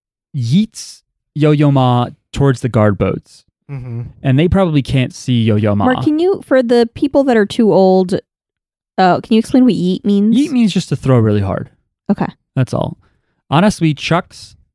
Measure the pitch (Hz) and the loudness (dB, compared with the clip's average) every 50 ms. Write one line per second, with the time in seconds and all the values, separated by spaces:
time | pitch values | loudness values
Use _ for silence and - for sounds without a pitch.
0 | _ _ _ _ _ _ - 143 117 113 135 196 220 - - - - - - - | _ _ _ _ _ _ -10 -8 -4 0 0 0 0 -2 -6 -14 -20 -20 -20 -20
1 | _ _ _ _ _ _ - 147 147 151 151 147 151 143 139 135 127 127 123 123 | _ _ _ _ _ _ -4 0 0 2 2 2 2 2 2 2 2 2 0 0
2 | 120 - - _ _ _ - - 143 139 127 - - 120 104 117 107 107 101 - | -2 -4 -8 _ _ _ -4 -2 0 0 0 -2 -4 -2 0 0 2 2 0 0
3 | 98 95 - - - _ - - _ _ _ _ _ - 143 131 123 127 117 117 | -2 -2 -4 -6 -10 _ -20 -20 _ _ _ _ _ -16 -14 -14 -12 -12 -10 -10
4 | 120 - - - - 135 127 139 165 180 190 196 190 170 151 143 123 - 120 131 | -12 -12 -14 -6 -2 0 2 2 2 2 2 0 0 2 0 -2 -2 0 -2 -2
5 | 127 - - - - - 123 117 110 110 104 107 107 104 104 104 - 254 254 - | -2 -4 -6 -8 -6 -2 -2 0 2 2 0 0 0 0 0 0 0 0 0 0
6 | 226 311 302 311 339 370 392 - - - 285 262 254 233 247 240 233 233 - - | -2 -2 -2 0 0 -2 -2 -2 -2 0 0 0 2 2 2 2 0 0 -2 -4
7 | 285 277 - 285 269 285 240 220 202 202 - - 226 202 156 185 190 185 185 185 | -4 0 0 0 2 2 2 0 0 0 0 0 2 2 4 4 4 4 4 2
8 | 185 180 196 - - _ _ _ _ _ _ _ _ _ _ _ _ _ _ - | 0 0 -4 -6 -8 _ _ _ _ _ _ _ _ _ _ _ _ _ _ 0
9 | 185 180 170 - - - 220 220 220 - - 254 254 247 185 - 175 180 185 - | 2 2 2 0 0 0 0 0 0 2 2 2 4 2 2 0 0 -2 -2 -2
10 | - 202 202 202 202 220 233 247 294 339 277 247 233 196 - 190 - - 143 - | -2 -2 0 0 2 2 2 2 0 0 0 0 0 0 0 -2 -4 -4 -6 -4
11 | - 131 127 120 110 110 104 104 98 98 - - - - _ _ _ _ _ _ | 0 2 2 2 2 2 2 0 -2 -2 -4 -6 -8 -12 _ _ _ _ _ _
12 | _ - 202 - - - - _ _ _ - 135 127 - - - - - - - | _ -4 -4 -2 -4 -6 -8 _ _ _ -4 -4 -4 -2 -2 -4 -4 -6 -8 -12
13 | _ _ _ _ _ _ _ _ _ - 135 156 190 214 - - 170 156 147 - | _ _ _ _ _ _ _ _ _ -2 0 2 2 2 2 0 -2 -2 -2 -2
14 | - - 165 175 - _ - - - - - _ _ _ | -4 -4 -2 -4 -4 _ -14 -20 -20 -20 -20 _ _ _